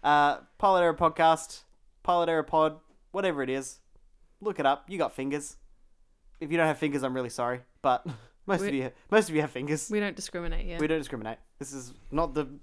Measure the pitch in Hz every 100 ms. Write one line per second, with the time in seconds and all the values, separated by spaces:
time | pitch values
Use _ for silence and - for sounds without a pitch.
0 | - 147 147 135 - _ 196 185 175 156
1 | 170 156 165 160 - - _ _ _ _
2 | - 175 170 165 151 156 156 151 _ _
3 | _ 185 196 151 131 135 131 - _ -
4 | _ _ _ _ 202 208 139 143 - 185
5 | 147 - 135 147 143 - - - _ _
6 | _ _ _ - 156 165 160 147 151 143
7 | 131 127 123 117 120 123 123 _ 139 123
8 | - 117 - _ - 190 196 139 127 -
9 | - 214 175 156 151 - 143 151 - 208
10 | 208 - - 175 170 147 143 170 151 160
11 | 139 127 110 113 _ _ 135 139 123 127
12 | - 143 165 139 139 143